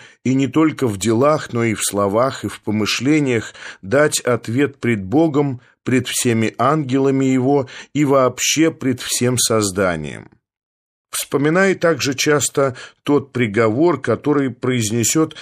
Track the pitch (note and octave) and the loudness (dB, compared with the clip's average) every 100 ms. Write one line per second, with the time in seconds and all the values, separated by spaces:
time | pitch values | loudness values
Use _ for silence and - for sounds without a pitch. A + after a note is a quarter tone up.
0 | - _ B2 C3 C3+ - D#3+ B2 B2+ G2+ | -12 _ -2 0 2 2 2 2 -2 -2
1 | G2+ A2 C#3+ D3+ - A#2+ A#2 G#2+ - G2 | 0 2 2 0 -2 -2 -2 -2 -4 -2
2 | G2+ G2+ C3 A#2+ G#2 - - G#2+ G#2 - | 0 2 0 -2 -8 -8 -4 -2 -2 -2
3 | A#2+ D#3 C#3+ A#2 - - - - F#2+ C3 | 0 0 2 -2 -4 -12 -18 -16 -2 2
4 | D3+ D3 - A#2+ - A#2 C#3+ C3 A#2+ A2+ | 2 0 -2 -2 -2 0 -2 -2 -2 -2
5 | F#2+ C3 E3 C#3+ C#3+ B2 _ _ - B2+ | 0 2 2 2 -2 -4 _ _ -2 -2
6 | A#2+ - B2+ A2+ A2 - B2 D#3 C#3 C3+ | -2 -2 0 0 0 0 0 0 0 0
7 | C3+ C3+ C3+ C3 B2+ C#3+ B2+ - - C#3 | 2 2 2 2 2 0 -2 -10 -8 -2
8 | D3 C3+ B2+ B2 - - D#3+ - C3 A#2+ | 2 4 2 0 -2 2 0 0 -4 -4
9 | - - B2 B2+ - A2+ G2+ F#2 F#2+ E2 | -4 -2 0 0 0 0 0 0 -2 -2
10 | D2+ A1 - _ _ _ _ _ _ _ | -6 -12 -16 _ _ _ _ _ _ _
11 | _ - - C#3 C#3+ E3+ G3 F3+ - C3+ | _ -12 -4 -2 2 2 2 2 0 0
12 | B2+ C3+ D3+ D3 - - C#3 B2 - _ | -2 -2 0 0 0 0 -2 -2 -12 _
13 | - C#3+ - A#2+ A#2+ G2+ A2+ A2 E3+ C#3+ | 0 0 0 -2 -2 2 2 2 2 0
14 | - A2 - C#3+ C#3 A#2+ B2+ B2+ G#2+ A#2 | -2 -2 0 0 0 -4 -2 -2 0 0
15 | A2 D#3+ D#3 - | 0 2 0 -4